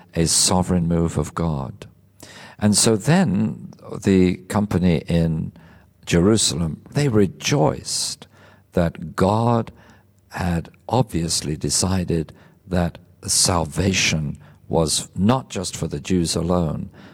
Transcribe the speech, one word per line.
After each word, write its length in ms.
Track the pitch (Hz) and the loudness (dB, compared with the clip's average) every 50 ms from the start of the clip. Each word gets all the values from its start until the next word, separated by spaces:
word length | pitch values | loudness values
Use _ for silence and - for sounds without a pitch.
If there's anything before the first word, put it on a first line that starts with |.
| - - - | -16 -6 -2
a 100 | 82 82 | 0 0
sovereign 600 | 78 - - - - 98 90 90 - 92 90 82 | 2 2 2 2 2 2 2 2 2 2 0 2
move 300 | 85 85 82 85 80 - | 2 2 2 0 0 0
of 180 | - 78 - - | -2 -4 -4 -4
God." 500 | - 85 82 76 67 65 - - - - - - _ _ _ _ - - - - - - - - | -4 -4 -2 -2 -4 -6 -10 -12 -16 -18 -20 -20 _ _ _ _ -20 -20 -20 -20 -20 -20 -18 -6
And 200 | - 104 104 101 | 0 2 2 4
so 180 | - - 117 110 | 4 4 2 2
then 800 | 101 - 143 165 190 180 107 87 104 110 - 60 - - - - - - - - - - | 2 2 2 4 4 4 2 2 0 0 -2 -4 -8 -12 -18 -18 -18 -16 -14 -10 -4 2
the 340 | 107 95 92 90 90 92 - - | 4 6 6 6 4 2 -2 -6
company 560 | - - 104 104 101 - 87 90 90 82 71 - | -2 0 0 0 0 0 2 2 2 2 2 0
in 440 | - 85 85 82 82 80 80 90 92 - - - - - - _ _ _ _ - | 0 0 2 2 2 0 -2 -4 -8 -10 -14 -20 -20 -20 -20 _ _ _ _ -6
Jerusalem, 760 | - - 85 87 104 113 101 - - - 82 85 80 71 - - - | 0 2 4 6 6 4 4 2 0 -2 -2 -4 -4 -6 -8 -10 -6
they 180 | - 147 147 139 | -2 -2 0 2
rejoiced 1160 | 110 107 98 87 - - - - 147 143 151 135 127 - - - - - - - - - - - _ - - - - _ _ _ - | 2 2 2 2 -2 -6 -4 -2 0 2 2 0 0 -4 -6 -8 -6 -6 -6 -6 -8 -12 -16 -20 _ -20 -20 -20 -20 _ _ _ -2
that 420 | 90 85 82 - - - 78 - | 0 0 0 -2 -6 -12 -8 -2
God 560 | - 95 95 107 113 117 120 117 113 - - - - - - - - _ _ _ _ _ _ | 0 2 2 2 2 2 2 2 0 -2 -4 -10 -20 -20 -20 -20 -20 _ _ _ _ _ _
had 400 | - - 90 87 85 82 78 - - _ _ | -8 -4 -2 -2 -2 -2 -4 -8 -14 _ _
obviously 720 | - 110 123 123 - - 82 85 80 - - - 71 78 | -2 0 0 0 0 -2 -4 -2 -2 -4 -4 -4 -4 -6
decided 760 | 71 - 73 - - 92 92 95 95 87 - 85 82 76 - - - - - _ _ - | -4 -4 -2 -2 0 0 0 0 0 -2 -2 -2 -2 -2 -6 -10 -20 -20 -20 _ _ -10
that 300 | - 90 90 87 82 - - - _ _ - - | -4 -2 0 0 -2 -4 -10 -20 _ _ -12 -6
salvation 1120 | 98 - - - - 90 85 80 76 - - 92 101 92 - - - - 80 76 71 - - - - - - _ | -4 -2 0 0 2 2 0 0 -2 -2 -2 0 0 0 0 0 0 0 -2 -4 -4 -8 -10 -14 -20 -20 -20 _
was 420 | - - 82 82 73 - - - - - | -2 0 0 0 0 0 -4 -6 -6 -4
not 340 | - 95 110 131 131 123 - | -2 0 2 2 0 -2 -6
just 260 | - 98 92 - - | -10 -8 -8 -8 -8
for 120 | - - | -8 -8
the 120 | 78 80 73 | -6 -8 -6
Jews 360 | - - 95 90 82 80 - | -4 0 0 0 0 0 -2
alone, 540 | 85 82 85 90 90 85 76 - - - - - - - - | -2 0 0 0 0 0 -2 -4 -6 -8 -12 -16 -20 -20 -20